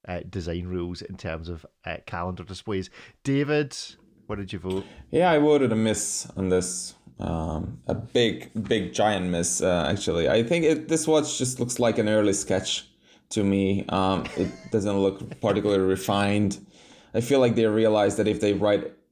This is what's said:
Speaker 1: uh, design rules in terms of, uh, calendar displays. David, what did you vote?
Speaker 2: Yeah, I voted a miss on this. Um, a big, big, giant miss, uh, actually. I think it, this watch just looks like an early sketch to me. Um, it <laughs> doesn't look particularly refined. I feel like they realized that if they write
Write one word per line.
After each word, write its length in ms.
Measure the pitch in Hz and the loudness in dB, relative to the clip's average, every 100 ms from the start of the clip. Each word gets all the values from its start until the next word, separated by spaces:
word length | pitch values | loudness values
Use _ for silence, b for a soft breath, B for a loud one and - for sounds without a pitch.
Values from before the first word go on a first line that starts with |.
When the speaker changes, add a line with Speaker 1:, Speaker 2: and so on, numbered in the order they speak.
| - | -8
Speaker 1:
uh, 140 | 87 87 | -10 -6
design 380 | 95 85 85 90 | -6 -4 -4 -4
rules 360 | 90 87 87 | -4 -4 -8
in 140 | - 92 | -12 -10
terms 320 | 92 82 85 | -8 -8 -8
of, 180 | 82 - _ | -12 -14 _
uh, 120 | 90 80 - | -10 -10 -8
calendar 380 | 87 90 90 | -8 -6 -8
displays. 460 | 90 92 - 95 92 B B B | -12 -12 -6 -4 -6 B B B
David, 520 | 139 139 143 151 143 - - - _ _ - | -2 0 2 0 -2 -8 -14 -18 _ _ -10
what 100 | 104 | -8
did 160 | 95 | -8
you 60 | 98 | -8
vote? 260 | 92 95 95 B B | -4 -4 -6 B B
Speaker 2:
Yeah, 200 | 156 180 | 2 4
I 80 | 156 | 4
voted 340 | 147 147 127 | 4 4 4
a 40 | 110 | 2
miss 500 | 110 104 - - - - | 2 0 -4 -6 -8 -4
on 120 | 92 | 0
this. 460 | 92 90 - - - - - | 2 0 -8 -10 -16 -20 -8
Um, 600 | - 82 80 80 - - - | -4 -4 -4 -4 -6 -8 -6
a 60 | |
big, 560 | - - 123 117 - - 110 101 | -6 -2 2 2 0 -8 -8 -2
big, 240 | 113 90 | -2 -2
giant 320 | - 107 101 90 | 0 2 2 0
miss, 340 | 85 85 - | -2 -2 0
uh, 260 | 92 87 71 | 2 2 0
actually. 380 | 98 - 85 73 | -2 0 0 2
I 140 | 107 | 2
think 200 | 117 170 | 2 2
it, 240 | 160 151 - | 2 0 0
this 180 | 160 160 | -2 2
watch 300 | 156 147 - | 2 2 -4
just 220 | 127 - | -4 -2
looks 200 | 120 - | -4 0
like 180 | 120 113 | 0 2
an 100 | 107 | 2
early 240 | 107 104 | 4 4
sketch 540 | 95 - 95 95 - - b b b _ | 0 0 -2 -2 -6 -8 b b b _
to 120 | 113 | 0
me. 420 | 98 98 95 98 - | 2 2 2 0 0
Um, 360 | 95 95 95 - - | 0 2 0 -2 -4
it 140 | 90 - | -4 -6
<laughs> 100 | - | -4
doesn't 260 | 110 101 98 | -2 0 2
look 300 | 98 95 113 131 | 2 0 -12 -4
particularly 420 | 110 101 104 98 | 0 2 2 2
refined. 800 | 95 92 - 101 101 104 104 - - B B B B | 2 0 0 2 2 2 0 -2 -14 B B B B
I 60 | 113 | -6
feel 200 | 123 139 | 2 4
like 160 | 123 110 | 4 4
they 100 | 110 | 2
realized 520 | 107 113 107 101 101 | 4 4 4 2 2
that 100 | 104 | 0
if 120 | 101 | 2
they 120 | 104 | 0
write 400 | 101 104 101 - - _ | 2 2 2 -2 -14 _